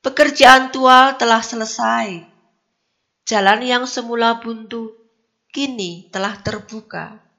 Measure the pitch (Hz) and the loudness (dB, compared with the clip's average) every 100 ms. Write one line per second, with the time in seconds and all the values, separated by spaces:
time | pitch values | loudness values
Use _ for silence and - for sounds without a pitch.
0 | 277 277 294 - 262 262 262 269 262 254 | -8 0 0 6 6 6 4 0 4 6
1 | 262 269 240 226 226 233 220 - 226 233 | 6 2 0 0 -2 -8 -10 -4 -4 -2
2 | 220 175 165 _ _ _ _ _ _ _ | -4 -10 -16 _ _ _ _ _ _ _
3 | _ _ - 220 196 214 247 247 254 254 | _ _ -4 0 2 2 0 -2 -4 -10
4 | 233 233 233 233 226 226 220 233 226 - | -8 -2 -2 -2 -8 -12 -12 -12 -14 -16
5 | _ _ _ _ _ - 277 247 185 170 | _ _ _ _ _ -8 -6 -6 -8 -10
6 | - 190 196 202 - 208 - 220 214 175 | -12 -8 -6 -6 -8 -10 -12 -18 -14 -14
7 | 165 214 _ | -14 -18 _